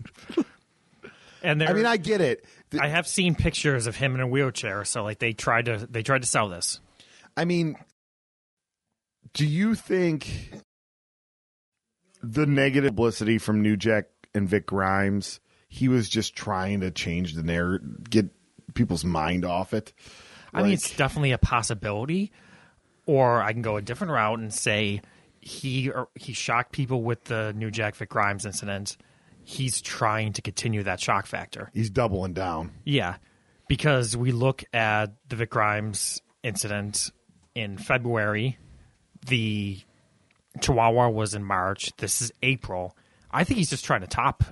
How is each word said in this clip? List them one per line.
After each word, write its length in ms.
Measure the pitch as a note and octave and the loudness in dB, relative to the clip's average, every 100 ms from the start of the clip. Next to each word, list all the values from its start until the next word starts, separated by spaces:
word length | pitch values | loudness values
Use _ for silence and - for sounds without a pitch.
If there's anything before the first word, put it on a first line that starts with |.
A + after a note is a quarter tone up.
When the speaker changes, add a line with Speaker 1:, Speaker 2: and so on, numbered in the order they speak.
| - - - - | -16 -20 -6 -4
Speaker 1:
<laughs> 120 | - - _ _ _ _ - - - - | -4 -6 _ _ _ _ -20 -20 -20 -6
Speaker 2:
And 180 | - D3+ | 0 2
Speaker 1:
I 60 | D#3 | 2
mean, 120 | G3 | 4
Speaker 2:
there, 80 | A#3 | 2
Speaker 1:
I 60 | A#3 | 2
get 220 | E3 G#3 | 0 2
it. 240 | D3+ A2+ - - - | 2 0 -6 -20 -6
The 100 | D3 | -2
Speaker 2:
I 60 | D3 | 0
have 200 | E3 F3 | 0 0
seen 280 | - F3 D3+ | 2 2 4
pictures 500 | E3+ - D3+ C3 A2+ | 2 2 2 2 0
of 100 | G#2+ | -2
him 200 | C3+ B2+ | -2 0
in 60 | |
a 60 | B2+ | 0
wheelchair, 560 | C3+ C3 - A2+ G2 | 2 0 -2 -6 -4
so, 200 | G2 A#2+ | -4 -4
like, 160 | G#2 G#2+ | -4 -2
they 140 | A#2 | -2
tried 320 | G#2+ - A#2 A#2+ | 0 2 2 2
to, 220 | G#2+ A#2+ | -4 -4
they 120 | A#2 | -4
tried 220 | G#2+ C3 | 0 0
to 40 | B2 | 2
sell 220 | - G#2 | 0 0
this. 300 | F2 - - _ _ - - - - | -2 -6 -6 _ _ -20 -20 -10 -2
Speaker 1:
I 80 | E3+ | 0
mean, 300 | F3 D#3+ - - _ _ _ _ _ _ _ _ _ _ _ _ _ - | 2 0 -4 -14 _ _ _ _ _ _ _ _ _ _ _ _ _ -10
do 120 | - D3+ | -2 0
you 300 | D#3 G#3+ A3 | 2 2 0
think 760 | - F#3 F3 D#3 - - - - - _ _ _ _ _ _ _ _ _ _ _ _ _ _ - | 0 2 2 0 -4 -8 -10 -16 -20 _ _ _ _ _ _ _ _ _ _ _ _ _ _ -14
the 240 | A#2+ A#2 D3+ | -4 0 4
negative 420 | C#3 C3+ C3+ C#3 G#2 | 4 4 4 2 2
publicity 420 | A#2 G#2+ A2 A2+ | 0 2 2 2
from 240 | - G#2+ | 4 2
New 160 | G#2 G#2 | 4 2
Jack 280 | A2 G#2+ - _ - | 2 2 0 _ -6
and 160 | G#2 G2 | -2 2
Vic 160 | G2+ - | 2 2
Grimes, 760 | G2 F#2+ G2 G2 G2+ - - _ _ _ | 0 2 4 2 0 -2 -12 _ _ _
he 180 | - C3 | -2 2
was 220 | B2+ G#2 | 2 2
just 260 | A2 G2+ - | -2 -2 -6
trying 460 | - F#2+ F#2+ G2+ | -4 -2 0 0
to 80 | F#2 | -2
change 460 | E2 - E2+ F2+ D#2+ | -4 -4 -2 -2 -4
the 80 | |
narr-, 360 | E2 E2+ F2 F#2 C#2 A1 - | -2 0 0 -2 -4 -14 0
get 200 | A2 G2 _ _ _ - | 2 2 _ _ _ -8
people's 320 | - A#2+ E2+ E2+ | 0 0 0 0
mind 400 | E2 D#2+ F2+ F2 | 0 0 0 0
off 280 | F2 F#2+ A2 | -2 -2 -4
it? 180 | - _ - - - - - | -6 _ -20 -20 -20 -20 -8
Speaker 2:
I 100 | - | 0
mean, 100 | G3+ | 2
it's 160 | F#3+ - | 2 0
Speaker 1:
Like 80 | - | 0
Speaker 2:
definitely 340 | C3+ - C#3+ | 0 2 2
a 40 | B2 | 2
possibility. 920 | - A#2+ A2 A2 A2 G#2 C3+ F3+ G3+ _ - - - _ _ _ - | 4 2 0 -4 -2 -2 -2 -2 -2 _ -20 -20 -20 _ _ _ 2
Or 360 | C#3 B2 A#2+ | 6 6 6
I 120 | G#2 | 2
can 80 | A2+ | -2
go 160 | A2+ G#2 | -2 -2
a 40 | |
different 300 | G2+ A#2+ F#3 | -4 -6 -2
route 280 | C3+ A2 A2+ | 2 2 0
and 120 | A2 | -4
say 480 | - - G#2+ G#2 G#2 - _ _ _ - | -2 0 2 0 -2 -8 _ _ _ -16
he, 420 | - C3+ B2+ C3 | -8 -4 -2 -2
er, 180 | B2+ B2 - | -4 -8 -12
he 180 | - | -10
shocked 380 | A2 - A#2 - | -6 0 0 0
people 300 | - B2+ B2+ | -2 -2 0
with 200 | A#2 A#2 | 0 -4
the 300 | - A2+ G#2+ | -4 -4 -4
New 180 | G#2+ A2 | -4 -4
Jack 240 | G#2+ G#2+ - | -2 -4 -4
Vic 140 | G#2+ | -4
Grimes 360 | A2+ G2+ G2+ G#2 | 0 0 0 -6
incident. 520 | G2 G#2 G2 G2+ - _ _ _ - | -8 -6 -6 -6 -12 _ _ _ -20
He's 380 | - - C3 - | -12 -4 -2 -2
trying 520 | - - A2+ A2 G#2+ | -6 -2 0 0 -2
to 80 | G2 | -4
continue 420 | - - A#2 G#2+ | -6 -4 -2 -2
that 160 | G2 F2+ | -2 -4
shock 260 | - G2+ - | 0 0 -2
factor. 460 | G#2 F2 G#2+ G2+ | -8 -10 -12 -8
Speaker 1:
He's 160 | - A2+ | -4 -2
doubling 440 | F#2+ A#2 F#2+ F#2 | 2 2 0 -2
down. 380 | F2 F#2 D#2+ E2 - | -4 -4 -4 -8 -8
Speaker 2:
Yeah, 320 | - C#3+ F2+ - _ _ _ _ - | -2 0 0 -6 _ _ _ _ -2
because 480 | C#3+ D3+ C3+ A2+ A#2 | 0 2 2 0 0
we 160 | B2 | 0
look 320 | A#2+ C3 - - | 2 2 0 -4
at 400 | A#2+ A2 G#2+ G#2+ G#2+ - | 0 2 2 0 -6 -10
the 80 | A#2 | -6
Vic 120 | A#2 | -2
Grimes 680 | A#2+ G#2+ G#2 G#2+ G2 - - _ _ | 2 2 2 -2 -4 -6 -8 _ _
incident 680 | A#2+ G2 G#2+ G#2 G#2 - - _ _ _ _ A#2+ | -6 -4 -4 -4 -4 -6 -6 _ _ _ _ -8
in 220 | G#2 F#2+ | -8 -6
February. 800 | - B2+ A#2+ A2+ G#2 G#2 B2 - - - - _ _ - B2 | -2 0 0 0 0 0 -2 -4 -14 -20 -20 _ _ -12 -2
The 540 | B2+ A2 G#2 G2+ F#2 - _ _ _ _ _ _ - | 0 0 -2 -4 -8 -14 _ _ _ _ _ _ -6
Chihuahua 500 | - B2 A#2 A#2 B2 | 0 4 6 6 4
was 240 | A2 G#2+ | 4 -2
in 100 | G#2+ G2 | -2 -2
March. 500 | F#2+ F#2 G2 - - | 0 0 -2 -6 -6
This 240 | G2+ - | -4 -2
is 120 | A#2 - | -4 -2
April. 520 | B2+ C3 - F#2 F#2 - _ _ - | 0 0 -4 -6 -8 -12 _ _ -4
I 140 | C3 F3+ | 0 0
think 120 | A#3+ | 0
he's 120 | D#3+ | 0
just 160 | C3+ - | -2 -2
trying 160 | B2 | -2
to 60 | F2+ | -2
top 360 | - C3 - - | 0 0 0 -2